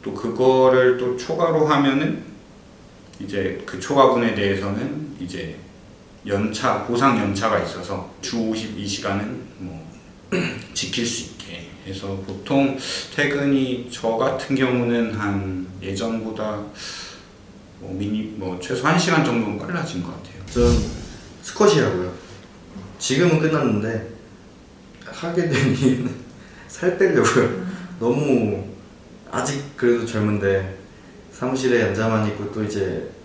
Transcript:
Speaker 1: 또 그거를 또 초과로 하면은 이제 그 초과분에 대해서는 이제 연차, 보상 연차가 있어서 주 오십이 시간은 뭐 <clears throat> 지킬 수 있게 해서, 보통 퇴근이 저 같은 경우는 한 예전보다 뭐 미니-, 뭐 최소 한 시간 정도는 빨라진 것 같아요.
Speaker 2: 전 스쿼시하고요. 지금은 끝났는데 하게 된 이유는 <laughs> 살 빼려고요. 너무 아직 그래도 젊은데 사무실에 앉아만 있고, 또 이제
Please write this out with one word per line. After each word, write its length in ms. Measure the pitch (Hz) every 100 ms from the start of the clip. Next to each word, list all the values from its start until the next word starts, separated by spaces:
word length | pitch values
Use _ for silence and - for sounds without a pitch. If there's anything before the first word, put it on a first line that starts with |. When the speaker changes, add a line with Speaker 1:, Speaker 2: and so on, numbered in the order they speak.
Speaker 1:
또 120 | -
그거를 840 | 104 120 107 131 131 131 127 127 123
또 180 | 123 123
초과로 500 | - 165 165 156 151
하면은 560 | 143 139 135 151 - - - - - - - - - - -
이제 420 | 95 101 92 - -
그 140 | -
초과분에 540 | - 139 131 120 117
대해서는 840 | 104 98 95 98 107 143 151 147 -
이제 380 | 90 87 82 - - - - - - - 107
연차, 580 | 101 110 - 127 104 -
보상 320 | 120 135 110
연차가 400 | 104 98 110 98
있어서 520 | - - - 95 90 -
주 180 | - 117
오십이 480 | 110 110 107 101 98
시간은 540 | - 101 98 110 127 - -
뭐 280 | 90 82 80 - - - -
<clears throat> 420 | 180 - - -
지킬 320 | - - - 113
수 180 | - -
있게 360 | - - 87 85 - 95
해서, 220 | 95 98 98 -
보통 520 | 98 - 139 135 127 - - - -
퇴근이 760 | 139 143 143 135 131 117 -
저 240 | - 113 113
같은 380 | 110 - - 135
경우는 580 | 127 123 117 120 110 104
한 520 | 101 98 95 92 92 92
예전보다 840 | 92 98 113 113 110 107 107 104 104 - - - - - - - - - - -
뭐 120 | 98
미니-, 400 | 95 104 107 - 107
뭐 220 | 92 90
최소 260 | - - 147
한 100 | 175
시간 260 | 180 160 127
정도는 320 | 120 104 101
빨라진 420 | 175 175 165 -
것 80 | 85
같아요. 340 | - - - -
Speaker 2:
전 400 | 120 120 80 - - - - - -
스쿼시하고요. 680 | - - 208 - 120 - - - - - - - - - - -
지금은 400 | - 147 175 156
끝났는데 680 | 156 151 127 104 110 107 - - - - - - - - - - -
하게 440 | - 170 175 165
된 260 | 139 135 -
이유는 540 | 131 120 120 - - -
<laughs> 280 | - - -
살 300 | - 180 175
빼려고요. 680 | - 123 - 131 - 95 - - - -
너무 640 | 117 135 143 120 107 95 - - - - - - -
아직 440 | - - 139 139 -
그래도 300 | 123 120 113
젊은데 720 | 113 104 104 98 98 95 - - - - - -
사무실에 520 | - 127 131 127 120 101
앉아만 420 | 98 113 110 107
있고, 240 | 104 101
또 120 | 110
이제 460 | 104 101 92 78 - -